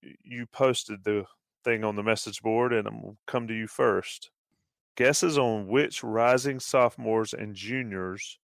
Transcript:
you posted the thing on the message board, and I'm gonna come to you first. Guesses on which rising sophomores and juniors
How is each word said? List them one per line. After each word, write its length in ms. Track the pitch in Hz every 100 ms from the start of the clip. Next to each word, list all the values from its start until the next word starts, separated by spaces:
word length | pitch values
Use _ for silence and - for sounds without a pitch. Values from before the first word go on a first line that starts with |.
you 420 | - - - 120 120
posted 580 | - 131 120 - 104
the 200 | 101 104 95 _ _ _
thing 180 | 123 113
on 140 | 110 104
the 60 |
message 400 | 107 110 - 101
board, 320 | 113 113 123
and 120 | 117 107
I'm 140 | 110
gonna 160 | 101 107 -
come 220 | 123 113
to 60 |
you 120 | 110 110
first. 640 | - 123 95 - - - _ _ _ _ _ _
Guesses 440 | - 123 147 175 147
on 300 | 120 110 95
which 360 | 127 147 -
rising 560 | 113 110 120 127 139 131
sophomores 720 | - 131 120 - 113 110 110
and 220 | - 107
juniors 840 | 95 104 131 120 95 92 95 - - _